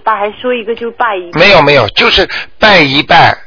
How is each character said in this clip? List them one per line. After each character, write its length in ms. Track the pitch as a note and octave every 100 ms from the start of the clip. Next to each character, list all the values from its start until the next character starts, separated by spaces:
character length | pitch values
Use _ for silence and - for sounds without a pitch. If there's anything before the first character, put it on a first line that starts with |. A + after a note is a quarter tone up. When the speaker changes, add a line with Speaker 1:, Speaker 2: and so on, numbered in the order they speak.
Speaker 1:
拜， 100 | -
还 120 | G#3 G#3
是 80 | G#3
说 140 | B3+
一 80 | B3
个 120 | G#3+
就 160 | A3+ A#3
拜 260 | - A#3+ G3
一 140 | F3
个？ 100 | D#3
Speaker 2:
没 100 | G3
有， 120 | F3+
没 100 | C#3+
有， 160 | C#3 G#2
就 220 | - A#3+
是 180 | - F3 - - -
拜 220 | A3 F#3+
一 220 | C#3+ C#3
拜， 320 | - E3 A#2+ -